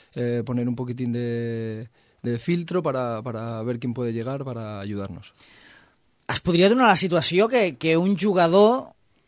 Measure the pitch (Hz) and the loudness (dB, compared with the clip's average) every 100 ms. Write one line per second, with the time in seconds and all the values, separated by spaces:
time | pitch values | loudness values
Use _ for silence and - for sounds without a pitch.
0 | _ - 120 120 113 123 120 120 123 123 | _ -6 -2 -2 -2 -2 -2 -4 -6 -6
1 | 123 120 120 117 117 113 113 110 113 _ | -4 -4 -4 -4 -4 -6 -6 -8 -12 _
2 | _ _ 120 117 - 175 170 180 156 131 | _ _ -6 -4 -2 -2 -2 -4 -2 -2
3 | 123 113 120 110 117 113 113 120 123 120 | -4 -4 -6 -8 -8 -6 -4 -4 -4 -4
4 | 120 113 117 139 135 113 110 104 101 101 | -4 -4 -6 -6 -8 -10 -8 -8 -6 -6
5 | 98 90 - _ - - - - _ _ | -6 -10 -16 _ -20 -20 -20 -20 _ _
6 | _ _ - 113 175 170 196 247 240 180 | _ _ -8 -6 0 4 6 6 6 4
7 | 185 170 - 175 226 254 190 127 160 160 | 2 0 2 2 2 2 0 0 0 2
8 | 185 190 208 180 170 185 214 254 - _ | 2 0 2 4 6 8 6 4 -2 _
9 | _ _ | _ _